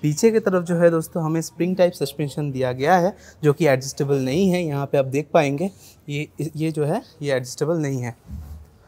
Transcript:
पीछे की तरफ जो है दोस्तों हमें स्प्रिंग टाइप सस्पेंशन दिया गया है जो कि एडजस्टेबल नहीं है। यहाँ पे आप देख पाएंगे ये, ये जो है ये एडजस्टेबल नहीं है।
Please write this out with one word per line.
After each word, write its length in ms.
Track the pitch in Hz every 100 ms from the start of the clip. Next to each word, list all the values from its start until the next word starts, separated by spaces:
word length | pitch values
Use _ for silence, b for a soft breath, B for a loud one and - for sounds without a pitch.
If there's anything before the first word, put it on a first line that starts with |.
पीछे 300 | 147 151 226
की 80 | 220
तरफ 240 | 208 185
जो 120 | 175 170
है 140 | 170
दोस्तों 340 | 165 160 165
हमें 180 | 156 165
स्प्रिंग 340 | 165 - 175 185
टाइप 180 | 180
सस्पेंशन 580 | 180 143 - 143 156 147
दिया 200 | 127 127
गया 240 | 127 143 180
है 180 | 175 - B B
जो 100 | 151
कि 140 | 143 156
एडजस्टेबल 520 | 131 135 - 143 139
नहीं 300 | 127 151 196
है। 140 | 180
यहाँ 220 | 165 143 139
पे 120 | 143
आप 80 | 131
देख 240 | 139 151
पाएंगे 360 | 170 143 143 190 B B B -
ये, 180 | 147 151 - 151 147
ये 160 | 160
जो 140 | 156 143
है 160 | 208 - -
ये 120 | 143
एडजस्टेबल 440 | 131 127 - 151 170
नहीं 240 | 147 135
है। 140 | 120 - - - - - - _